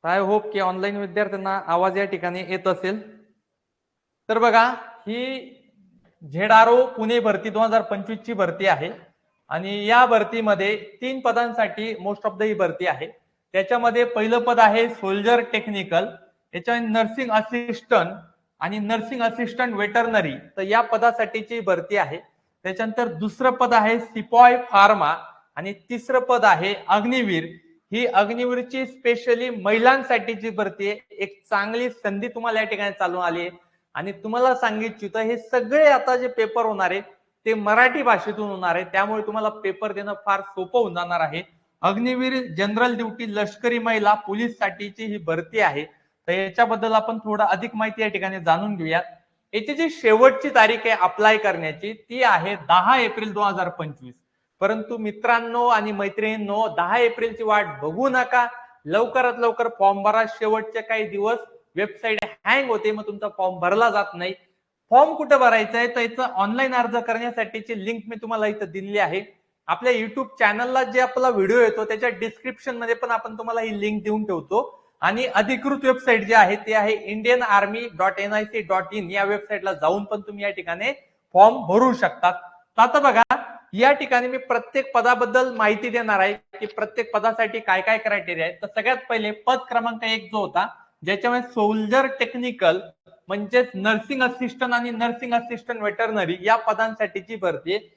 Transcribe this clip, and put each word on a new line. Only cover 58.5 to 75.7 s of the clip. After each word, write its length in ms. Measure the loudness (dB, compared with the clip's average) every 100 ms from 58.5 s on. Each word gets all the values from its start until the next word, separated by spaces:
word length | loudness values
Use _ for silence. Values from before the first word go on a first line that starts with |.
| -6 -20 _
लवकरात 500 | -2 0 2 2 0 2
लवकर 300 | -2 0 -4 2
फॉर्म 240 | 2 4
भरा. 220 | 2 2 0
शेवटचे 520 | -2 -2 -2 -2 -8
काही 260 | -4 -4 -4
दिवस 300 | -2 -2 -2 -6 -20 _ -6
वेबसाइट 480 | -6 -4 -4 -4 -6 -6
हँग 240 | 0 0 2
होते, 220 | 0 -2
मग 160 | -4 -8
तुमचा 220 | -8 -10
फॉर्म 300 | -4 -4 -2
भरला 300 | 0 2 2
जात 240 | 2 -4
नाही. 200 | -6 -8 -10 _ _ _ _ _
फॉर्म 240 | 6 6
कुठे 220 | 2 2 6
भरायचा 420 | 6 4 2 0
आहे, 80 | -2
तर 140 | -2
याचा 260 | -4 -2 -4
ऑनलाइन 400 | 0 -2 0 0
अर्ज 220 | 0 0 -2
करण्यासाठीची 880 | -2 -4 -4 -6 -6 -8 -8 -8
लिंक 180 | -6 -8 -10
मी 80 | -12
तुम्हाला 300 | -6 -2 -2
इथं 240 | -2 -8
दिलेली 280 | -10 -4 0
आहे. 240 | 0 -2 -8 _ _ _ -4
आपल्या 240 | -2 0
YouTube 440 | 0 -2 -6 -8 0
चॅनलला 440 | 0 0 0 0
जे 180 | 0 0
आपला 280 | 0 2 0
व्हिडिओ 320 | 2 2 4
येतो, 240 | 4 2
त्याच्या 240 | -4 -2 -2
डिस्क्रिप्शन 680 | -4 -8 -8 -12 -10 -10 -8
मध्ये 180 | -4
पण 160 | -4 -2
आपण 280 | -4 -4 -10
तुम्हाला 220 | -6 -4
ही 200 | -4 -4
लिंक 220 | -4 -4
देऊन 220 | -2 -2
ठेवतो. 680 | -2 -6 -2 -2 -2 -12 _ _
आणि 260 | -2 0 0
अधिकृत 580 | 0 0 -2 -2